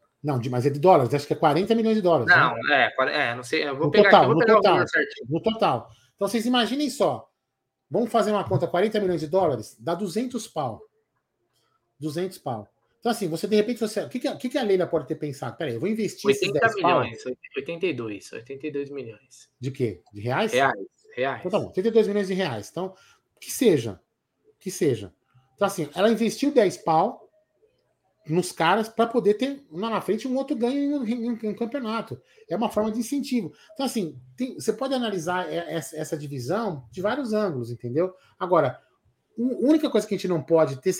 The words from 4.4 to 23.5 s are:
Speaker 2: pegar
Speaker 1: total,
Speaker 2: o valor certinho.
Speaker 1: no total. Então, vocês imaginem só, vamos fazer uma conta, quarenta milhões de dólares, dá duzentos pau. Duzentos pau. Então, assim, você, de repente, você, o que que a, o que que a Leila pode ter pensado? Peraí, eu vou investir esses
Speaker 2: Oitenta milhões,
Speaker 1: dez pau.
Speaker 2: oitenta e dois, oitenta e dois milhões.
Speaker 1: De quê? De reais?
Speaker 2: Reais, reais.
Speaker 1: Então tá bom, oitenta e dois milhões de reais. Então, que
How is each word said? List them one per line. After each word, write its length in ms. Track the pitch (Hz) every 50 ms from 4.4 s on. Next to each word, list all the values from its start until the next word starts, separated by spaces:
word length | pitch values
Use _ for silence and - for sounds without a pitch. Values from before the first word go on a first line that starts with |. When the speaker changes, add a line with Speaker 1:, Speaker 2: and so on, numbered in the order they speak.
Speaker 2:
pegar 140 | 233 220 214
Speaker 1:
total, 160 | 214 190 202 170
Speaker 2:
o 20 |
valor 120 | 147 - -
certinho. 380 | - 160 147 - - - - 113
Speaker 1:
no 140 | 143 165 -
total. 480 | 220 220 220 208 175 139 117 - - - - _ _ _
Então, 120 | - 196 190
vocês 180 | 196 233 214
imaginem 420 | 240 247 247 233 208 240 285 302 269
só, 380 | - - 202 160 127 110 - _ _ _ _ _ _ _ _ _ _ _ _ -
vamos 200 | 135 185 247 226
fazer 200 | - 233 202 202 214
uma 160 | 202 175 -
conta, 180 | 190 - -
quarenta 320 | 156 - 175 196 220 214 214
milhões 220 | 202 185 180 160
de 60 | 156
dólares, 500 | 151 160 190 190 160 139 110 104 - - -
dá 160 | 117 151 170
duzentos 520 | 175 214 190 156 214 254 254 254 226 -
pau. 340 | - - 165 143 123 110 95 - - _ _ _ _ _ _ _ _ _ _ _ _ _ _ _ _ _ _ _ _ _ - 139
Duzentos 340 | 156 139 165 185 190 190
pau. 300 | - - 143 123 107 104 - _ _ _ _ _ _
Então, 140 | - 240 233
assim, 160 | 226 214 165
você, 180 | 156 160 -
de 80 | 190 214
repente, 240 | 208 208 220 247 233
você, 220 | 226 214 - 208 165
o 60 | 135
que 100 | - 254
que 80 | -
a, 60 | 277 -
o 60 | -
que 100 | - 247
que 100 | 247 294
a 40 | 247
Leila 240 | 208 190 180 170 -
pode 180 | - 160 147
ter 80 | - 160
pensado? 420 | - - 151 135 - - 123 113
Peraí, 180 | - 170 147 117
eu 60 | 117
vou 80 | 135 196
investir 400 | 220 220 214 - - - - 202
esses 180 | 202 202 180 190
Speaker 2:
Oitenta 260 | 202 - 233 220 214
milhões, 360 | 202 170 175 180 151 127 120
Speaker 1:
dez 120 | 113 - -
pau. 100 | 131 127 - - - -
Speaker 2:
oitenta 300 | 135 131 - 170 165 175
e 60 | 185 151
dois, 400 | 120 117 110 104 95 - - -
oitenta 340 | - 113 - 139 135 143
e 40 | 156 143
dois 180 | 143 143 135
milhões. 580 | 139 139 127 113 110 - _ _ - - - _ _ -
Speaker 1:
De 100 | 123 135
quê? 320 | 127 - 131 113 95 - _ _ -
De 80 | 101
reais? 320 | 98 120 127 156 220 214 -
Speaker 2:
Reais, 220 | 240 139 135 120 101 95 - _ _ _ - -
reais. 260 | - 127 139 131 117
Speaker 1:
Então 100 | - 180
tá 80 | 196 190
bom, 60 | 127
oitenta 200 | 95 - - 185
e 40 | 226 220
dois 160 | 226 208 185
milhões 180 | 202 208 202
de 80 | 185 190
reais. 340 | 185 190 160 123 107 101 -
Então, 220 | - 165 185 190 190 _ _ _ _ _ _ _ _ _
que 120 | - -